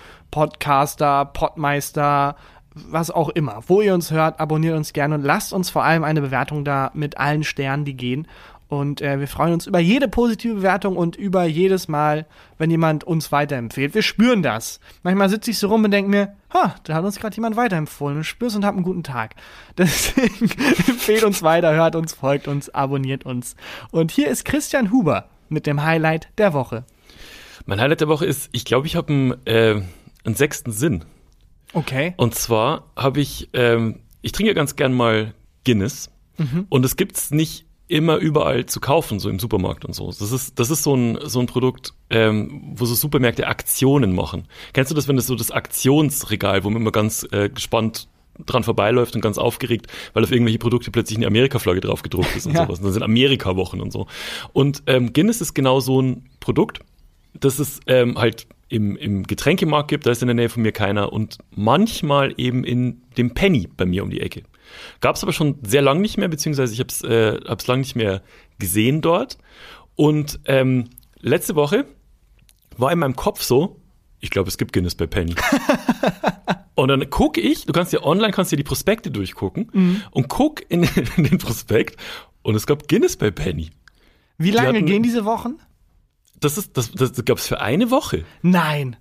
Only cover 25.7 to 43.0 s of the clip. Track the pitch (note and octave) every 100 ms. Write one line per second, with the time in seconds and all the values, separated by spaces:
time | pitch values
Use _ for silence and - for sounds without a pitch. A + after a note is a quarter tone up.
25.7 | D3 D3+ E3 D#3+ D#3+ - - G#3 D3 B2+
26.7 | A2+ B2 _ _ - - - - - -
27.7 | G2 B2+ D#3+ D3+ D3+ - C#3 - A#2 -
28.7 | A#2+ D3+ E3+ D#3 C#3+ C3 B2 - A2+ A2+
29.7 | G#2+ F2+ - - _ - A2 C#3+ - -
30.7 | G#2+ D3+ G2 - _ _ _ _ _ _
31.7 | F3+ - C3 D#3 F3+ A#2+ - - A2+ A#2
32.7 | D#3+ - - C3+ C3+ C#3+ - - - A#2+
33.7 | A#2 A2+ A2 - - A#2+ - G#3+ F3+ C#3+
34.7 | - C#3+ B2+ A#2 A2 G#2+ - _ _ -
35.7 | A2 F#2+ - - _ _ - D3+ D3+ G3
36.7 | C3+ B2+ - F#3+ - - D3 D#3 - _
37.7 | _ _ D#3+ E3 D#3 D#3 D3+ - C3 B2+
38.7 | - - D3+ - G#2 G2+ G2 G#2+ G#2 F#2
39.7 | - - - G2 F2+ G#2 B2+ - - A#2+
40.7 | D3+ - C#3 A#2+ - D3+ B2 B2 B2 B2+
41.7 | B2+ - - _ A2+ A2 G#2+ G2+ - -
42.7 | F#2 A#2 A#2